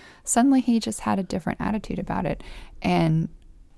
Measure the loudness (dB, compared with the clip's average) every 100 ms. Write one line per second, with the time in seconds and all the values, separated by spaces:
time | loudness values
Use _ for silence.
0 | -20 -14 -2 4 6 4 4 2 0 -4
1 | -2 -2 -2 -4 -4 -4 -2 -4 -4 -6
2 | -4 -2 -2 -4 -8 -16 -16 -6 0 2
3 | 2 2 0 -6 -20 -20 -20